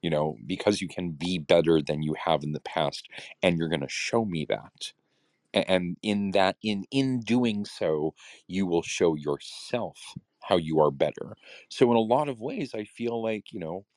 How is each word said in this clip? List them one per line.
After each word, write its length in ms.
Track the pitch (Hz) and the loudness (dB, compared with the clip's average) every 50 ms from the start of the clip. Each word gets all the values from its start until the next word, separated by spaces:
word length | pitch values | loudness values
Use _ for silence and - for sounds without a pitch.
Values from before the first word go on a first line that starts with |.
you 100 | - 85 | 0 2
know, 260 | 78 76 76 78 76 55 57 | 2 2 2 0 -2 -6 -6
because 340 | - 92 92 - - 104 - | -6 -6 0 2 2 2 2
you 60 | 98 | -2
can 240 | 85 - - 90 87 | -6 -6 -6 -6 -6
be 280 | 80 71 - 90 92 87 | -6 -4 -4 -2 -2 -2
better 440 | 73 - 90 85 80 82 82 80 73 | 2 6 6 6 8 6 6 4 4
than 200 | - 76 76 78 | 2 -2 -2 -2
you 120 | 78 76 - - | -2 -4 -2 2
have 200 | 85 80 76 71 | 2 2 2 2
in 80 | 76 76 | -2 -6
the 80 | 73 | -6
past, 480 | _ - - 82 78 71 - - - - - - - - - _ - | _ -6 -2 -2 -2 -2 -2 -6 -14 -14 -16 -16 -16 -16 -8 _ 2
and 160 | 92 87 82 | 2 2 2
you're 100 | 82 80 | 0 0
gonna 200 | 80 78 71 67 | 0 -2 -2 -4
show 360 | - - - - - 117 113 | -6 -6 -4 0 0 0 0
me 220 | 104 87 80 73 - | 0 -2 -4 -2 -2
that. 440 | - - - - _ _ - - - _ _ _ _ _ _ _ _ _ _ _ - | -4 -4 -4 -14 _ _ -14 -14 -14 _ _ _ _ _ _ _ _ _ _ _ -2
A-, 160 | 104 - - | -2 0 2
and 280 | 92 92 90 87 87 - - | 2 0 2 -2 -6 -4 -2
in 280 | 107 104 101 101 98 92 | -2 0 0 0 0 2
that, 240 | 98 95 92 - _ - | 2 2 2 0 _ -2
in, 220 | 110 107 98 95 _ - | -2 -2 -2 -6 _ 0
in 280 | 135 135 131 127 123 | 0 0 2 0 -2
doing 440 | 113 104 117 123 123 117 107 101 101 | 0 2 2 2 2 2 0 -2 -4
so, 500 | 98 - - 104 85 78 76 76 80 - _ - - - - _ | -8 -6 -4 -2 0 0 0 -2 -4 -6 _ -20 -20 -20 -20 _
you 200 | _ 85 92 98 | _ -2 -2 0
will 160 | 90 85 85 80 | 2 2 0 0
show 340 | - - - 95 87 80 | 0 -2 2 4 4 2
yourself 1000 | 76 71 73 71 69 - - - - - - - 120 107 82 - - - - - - _ _ _ _ - | 2 -2 -4 -4 -4 -6 -14 -14 -14 -10 -6 -6 -6 -6 -6 -10 -14 -20 -16 -16 -18 _ _ _ _ -2
how 140 | - 101 | 0 2
you 220 | 90 80 78 80 76 | 2 2 2 4 4
are 140 | 78 76 69 | 4 4 4
better. 440 | 67 78 76 - - - - 104 _ _ - - - - _ | 2 -2 -2 -2 -6 -14 -14 -14 _ _ -20 -20 -20 -20 _
So 220 | - - 139 120 | 2 2 4 4
in 60 | 117 | 6
a 40 | 117 | 4
lot 280 | 113 110 120 139 151 147 | 4 4 2 2 2 -2
of 120 | 131 110 | -4 -6
ways, 340 | 110 139 269 247 156 120 - | -8 -8 -6 -6 -8 -6 -6
I 100 | 110 107 | -8 -8
feel 360 | - _ - 117 117 117 117 | -8 _ -6 -4 -4 -4 -2
like, 320 | 113 113 110 107 - - - | -2 -2 -4 -4 -6 -10 -10
you 60 | 104 | -8
know 260 | 87 80 85 95 101 _ _ | -8 -8 -8 -10 -12 _ _